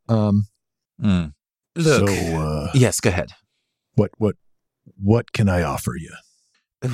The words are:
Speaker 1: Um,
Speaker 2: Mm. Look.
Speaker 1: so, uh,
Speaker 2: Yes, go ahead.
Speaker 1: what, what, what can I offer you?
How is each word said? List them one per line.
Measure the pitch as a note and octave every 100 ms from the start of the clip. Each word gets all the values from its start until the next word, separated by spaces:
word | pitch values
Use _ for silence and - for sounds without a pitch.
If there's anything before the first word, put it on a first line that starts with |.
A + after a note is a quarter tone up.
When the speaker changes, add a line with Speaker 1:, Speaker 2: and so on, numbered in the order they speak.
| -
Speaker 1:
Um, | A2 G#2 G2+ G2+ _ _ _ _ -
Speaker 2:
Mm. | G#2+ F2+ D#2+ - _ _ _
Look. | E3 D#3+ A#2+ G2+
Speaker 1:
so, | F2+ E2+ D#2+
uh, | D2+ D2+ D2
Speaker 2:
Yes, | C3+ A2+ -
go | A2
ahead. | F2+ - - _ _ _ _ _
Speaker 1:
what, | - G2+ -
what, | G#2 - _ _ _ _ - -
what | G2 A#2 -
can | - G2+
I | F2+
offer | D#2+ - - -
you? | D#2+ - _ _ _ _ _ - B2+